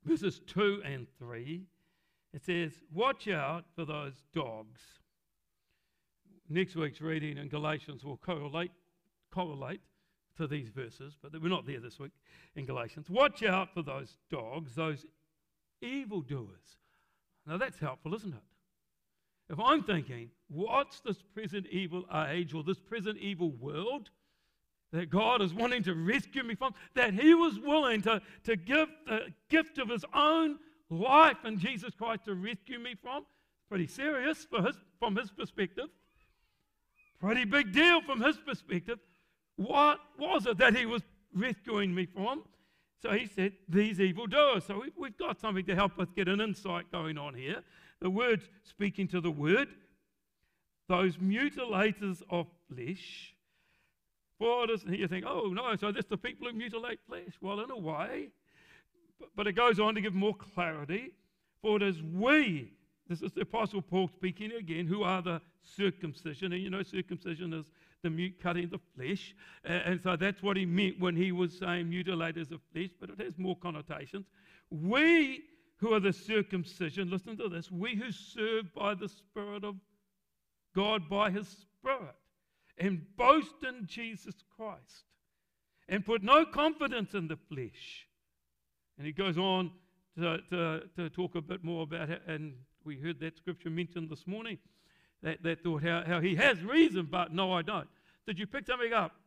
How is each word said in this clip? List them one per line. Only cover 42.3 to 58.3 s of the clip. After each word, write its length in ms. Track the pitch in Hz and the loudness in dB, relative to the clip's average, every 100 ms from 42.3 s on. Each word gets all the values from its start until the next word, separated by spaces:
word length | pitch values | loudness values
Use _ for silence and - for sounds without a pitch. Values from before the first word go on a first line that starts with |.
| 277 - _ _ _ _ _ | -4 -8 _ _ _ _ _
So 100 | - | 0
he 160 | 208 196 | 0 0
said, 260 | - 190 196 - | 0 -2 -2 2
"These 320 | 175 214 190 | 4 4 4
evildoers." 640 | 190 180 233 262 294 240 - | 2 2 2 6 8 6 0
So 160 | 196 | -6
we've, 120 | 262 349 | -6 -8
we've 200 | 277 208 | -10 -4
got 220 | 349 226 | -4 -2
something 260 | 220 190 185 | -2 -2 0
to 100 | 180 | 2
help 220 | 202 - | 2 2
us 100 | 180 - | -4 0
get 120 | 185 | 0
an 140 | 196 | 2
insight 500 | 220 190 190 170 170 | 0 -2 -4 -6 -4
going 260 | 175 160 151 | -6 -4 -6
on 160 | 147 | -8
here. 300 | 131 131 208 - - - _ | -10 -8 -8 -10 -20 -20 _
The 100 | 185 | -2
word's 360 | 190 247 220 - _ | 2 4 2 0 _
speaking 460 | - - 202 - 190 | -20 -4 -4 -2 -2
to 100 | 180 | 0
the 120 | 170 | -2
word. 360 | 147 147 208 277 - _ _ _ _ _ _ _ _ _ _ _ | 0 4 4 2 -6 _ _ _ _ _ _ _ _ _ _ _
"Those 300 | 180 185 165 | 2 2 0
mutilators 1040 | 190 214 208 - 247 196 214 - 202 180 - | 0 2 0 -2 -2 2 2 2 -4 -6 -4
of 180 | 175 170 _ _ | -4 -4 _ _
flesh." 600 | 127 123 185 - - - _ _ _ _ _ _ _ _ _ _ _ | -10 -8 -8 -10 -16 -18 _ _ _ _ _ _ _ _ _ _ _
For 280 | 226 240 233 | 2 2 2
it 40 | |
is, 140 | 226 - | 0 -2
you 220 | 190 190 | -2 -2
think, 180 | 185 226 | -2 -4
"Oh 200 | 294 208 | -2 -2
no, 280 | 185 247 214 | -2 -2 -2
so 160 | 208 | -2
that's 140 | 208 214 | -4 -4
the 100 | 196 | -4
people 300 | 247 - 240 | -6 -8 -8
who 60 | |
mutilate 460 | 226 240 226 240 233 _ | -6 -6 -6 -8 -10 _
flesh." 260 | 214 180 - | -14 -14 -10
Well, 200 | 190 202 | -6 -6
in 100 | 240 | -6
a 60 | 254 | -6
way, 520 | 160 151 196 262 - | -6 -4 -4 -6 -10